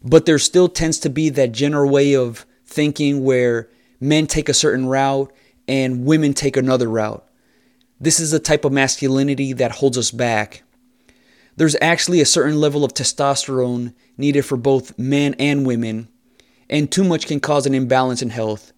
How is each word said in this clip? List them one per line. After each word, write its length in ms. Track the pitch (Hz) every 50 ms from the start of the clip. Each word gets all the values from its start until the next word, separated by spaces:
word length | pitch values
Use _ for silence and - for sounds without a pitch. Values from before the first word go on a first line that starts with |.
But 260 | - 120 139 160 156
there 120 | - 160 143
still 300 | - - - 180 180 175
tends 320 | 180 - 165 160 160 -
to 100 | - 160
be 180 | 131 143 160 156
that 200 | 139 139 135 123
general 400 | 113 110 139 143 151 147 143 139
way 240 | 139 143 139 143 139
of 320 | 135 127 120 117 - - _ _ _ _
thinking 600 | _ - - 151 147 143 - 151 143 143 143 131
where 440 | 131 131 127 123 123 120 117 113 - _ _ _ _ _ _
men 280 | 127 139 151 151 156 147
take 200 | - - 147 -
a 60 | 139
certain 320 | - - 151 - 127 131
route 460 | 127 131 135 135 139 139 135 139 135 - _ _ _ _ _ _
and 400 | - 131 135 131 127 127 123 123
women 280 | 131 156 156 156 143 139
take 220 | - - 139 131
another 320 | 135 127 131 131 127 123 113
route. 380 | 110 113 107 107 107 - _ _ _ _ _ _ _ _ _ _ _ _ _ _ _ _
This 200 | - 160 151 -
is 100 | 165 151
the 80 | 156 156
type 260 | 156 - 156 151 -
of 80 | 147 135
masculinity 800 | 143 135 131 - - - 135 131 135 139 143 139 131 139 135 131
that 180 | 123 131 117 113
holds 260 | - - 139 123 127
us 140 | 117 - -
back. 500 | 117 123 120 113 107 107 - - - _ _ _ _ _ _ _ _ _ _ _ _ _ _ _ _ _ _ _
There's 200 | - 160 160 147 - -
actually 380 | 160 170 170 - - 180 175
a 60 | 147
certain 340 | - - 175 135 143 151 151
level 240 | 151 151 143 147 147
of 100 | 127 -
testosterone 1000 | - 131 - - - 143 139 139 135 - - 135 127 127 123 123 120 123 120 117 _ _ _ _
needed 260 | - 135 147 143 139 131
for 140 | - 143
both 400 | 123 120 139 135 131 127 - -
men 380 | - 127 131 143 143 143 143 135 -
and 260 | 139 143 143 143 139
women, 420 | 131 123 117 117 113 110 110 117 113 _ _ _ _ _ _ _ _ _ _ _ _
and 200 | - 151 151 143
too 140 | - 180 196
much 220 | 185 170 151 -
can 140 | - 156 143
cause 260 | - - 151 147 127
an 80 | 139 135
imbalance 480 | 131 131 120 131 131 131 127 123 123 131
in 80 | 120
health. 420 | 110 120 110 110 107 104 - - _